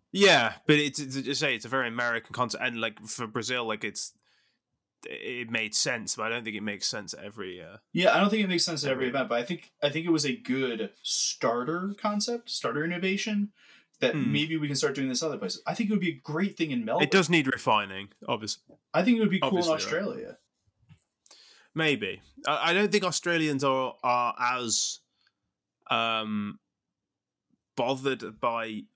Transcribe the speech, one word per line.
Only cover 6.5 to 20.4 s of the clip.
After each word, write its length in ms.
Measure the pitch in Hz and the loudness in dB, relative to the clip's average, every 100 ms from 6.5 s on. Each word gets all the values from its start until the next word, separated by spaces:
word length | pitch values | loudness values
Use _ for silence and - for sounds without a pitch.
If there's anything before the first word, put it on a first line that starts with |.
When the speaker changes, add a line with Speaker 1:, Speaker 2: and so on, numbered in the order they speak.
Speaker 1:
it 80 | 104 | -6
makes 240 | 104 101 - | -6 -4 -4
sense 260 | 110 92 | -6 -8
at 120 | 73 | -12
every, 360 | 101 107 92 90 | -12 -10 -10 -12
uh, 180 | 82 104 _ | -16 -20 _
Speaker 2:
Yeah, 220 | 165 185 | 2 4
I 60 | 160 | 4
don't 100 | 202 | 4
think 140 | 220 | 2
it 40 | 190 | 0
makes 160 | 175 | 0
sense 200 | 175 160 | 0 -2
at 80 | 139 | -2
every 140 | 127 127 | -2 -2
Speaker 1:
every 100 | 135 | -2
Speaker 2:
event, 120 | 110 | -2
but 100 | 120 | -2
I 20 | |
think, 300 | 120 170 - _ | -2 -8 -12 _
I 60 | 143 | -2
think 180 | 151 175 | 0 0
it 40 | |
was 160 | 160 139 | 2 0
a 100 | 120 | -2
good 540 | - 131 127 110 104 - | -4 -2 -2 -4 -6 -8
starter 920 | - - - - 123 120 123 175 196 202 | -4 -2 -2 0 0 0 -2 -4 -4 -4
concept, 500 | 208 208 240 240 - | -2 -2 -2 -4 -6
starter 340 | - 117 147 | -6 -4 -2
innovation 640 | 165 175 190 196 214 208 202 _ - - _ _ | -2 -2 -2 -2 -2 -2 -2 _ -20 -20 _ _
that 140 | 127 | 0
Speaker 1:
Hmm. 180 | 151 135 | 2 0
Speaker 2:
maybe 240 | 143 156 160 | 0 0 -2
we 100 | 147 | -2
can 100 | 139 | 0
start 180 | 151 | 0
doing 160 | 139 131 | 0 -2
this 120 | 127 | -2
other 140 | 160 - | -2 -4
places. 260 | 98 - 135 | -6 -6 -4
I 80 | |
think 160 | 185 208 | -2 0
it 20 | |
would 80 | 208 | 0
be 80 | 175 | 0
a 120 | 139 | -4
great 340 | - 156 196 - | -4 -2 -2 0
thing 140 | 160 | -2
in 160 | 123 110 | 0 0
Melbourne. 160 | 160 | 2
Speaker 1:
It 80 | 147 | 6
does 180 | 190 160 | 6 6
need 180 | 170 131 | 4 4
refining, 640 | 123 131 107 98 95 98 _ - | 2 4 4 2 -6 -12 _ -4
obviously. 360 | 113 107 - _ - _ | -4 -4 -8 _ -20 _
Speaker 2:
I 80 | 160 | 2
think 160 | 196 226 | 4 4
it 20 | |
would 80 | 202 | 4
be 120 | 180 | 4
cool 100 | - | 2
in 60 | 180 | 2
Speaker 1:
Obviously, 140 | 165 | 2
right. 100 | - | 0
Speaker 2:
Australia. 560 | - 240 - - - - | 0 -2 -4 -6 -12 -16